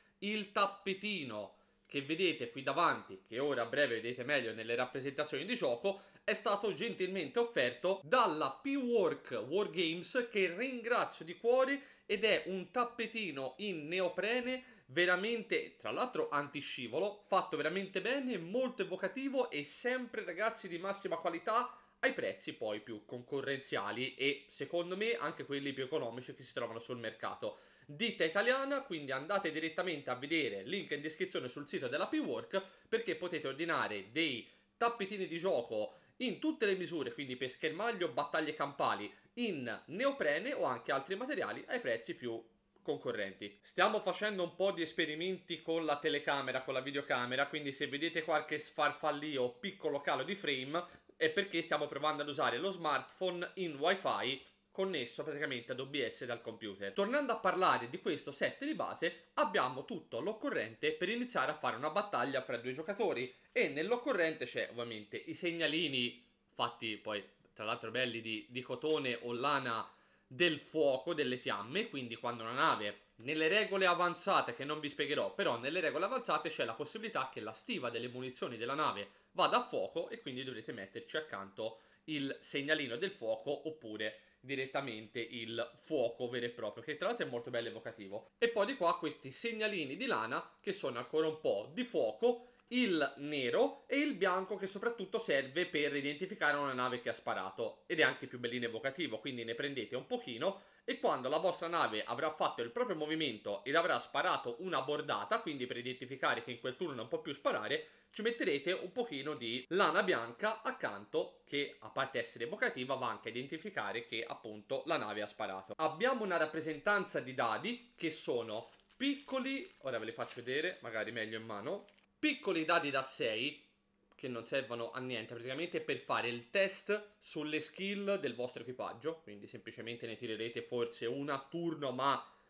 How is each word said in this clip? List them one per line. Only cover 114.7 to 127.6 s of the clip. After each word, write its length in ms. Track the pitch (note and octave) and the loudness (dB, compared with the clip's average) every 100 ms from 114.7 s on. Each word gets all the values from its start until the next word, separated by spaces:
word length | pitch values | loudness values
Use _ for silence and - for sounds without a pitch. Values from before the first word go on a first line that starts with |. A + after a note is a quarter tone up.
| C3+ - | -4 0
la 100 | D#3 | 0
nave 240 | G#2+ G#2 | 0 -4
ha 60 | G#2 | -4
sparato. 460 | - G#2 F#2+ - G#2 | -4 -4 -4 -8 0
Abbiamo 480 | D#3+ D#3 A#3 B3+ G#3 | 0 2 2 2 2
una 100 | E3+ | 2
rappresentanza 840 | D#3 D#3+ D3+ D3 G3+ G#3 F#3 D#3 | 2 0 -4 -2 4 4 2 -2
di 120 | B2+ | -2
dadi 600 | B2+ A#2 G#2+ E3+ A#3+ - - | 0 2 2 -2 -4 -10 -4
che 140 | E3 | -4
sono 560 | D#3 - B2+ A2+ G#2+ - - _ _ | -4 -2 -2 0 -6 -8 -18 _ _
piccoli, 680 | C4+ C#4 - C4 C4 C4+ F#4 - | 0 0 -2 -2 -2 -4 -6 -8
ora 160 | C3+ A#2 | -4 -2
ve 60 | A2 | -4
li 60 | |
faccio 300 | A2+ A#2+ - | -4 -6 -6
vedere, 360 | A#2+ C3+ E3+ - | -2 0 -2 -4
magari 320 | A#2+ A2 G#2+ | -6 -4 -2
meglio 240 | A#2 A2 A2 | -2 -4 -4
in 80 | A2+ | -6
mano, 400 | G#2 A#2 G3 - - _ _ | -6 -4 -6 -8 -20 _ _
piccoli 460 | D4+ C#4+ G3+ E3+ D#3 | 0 2 0 0 4
dadi 240 | E3+ C#3+ | 4 4
da 140 | C3+ | 0
sei, 600 | C3 - C3 A2 C3+ - _ _ _ _ _ - | 0 0 0 2 -2 -4 _ _ _ _ _ -10
che 120 | C3 | -8
non 160 | A#2 | -6
servono 460 | A2+ C#3+ A#2+ A#2 A#2 | -2 -2 -2 -4 -4
a 100 | C3 | -4
niente 360 | B2+ A#2+ A2+ A#2+ | -4 -4 -4 -8
praticamente, 460 | A#2+ C3+ E3+ D#3+ | -6 -4 -2 -4
per 180 | D#3 C3 | -2 -4
fare 280 | - A#2 A2+ | 2 2 2
il 220 | A#2+ - | -2 -2
test 680 | G3+ F#3+ F#3+ - G#3 G#3 _ | 2 2 2 0 0 0 _
sulle 400 | - D#3+ D3+ | -8 -4 -2
skill 580 | D3+ | -2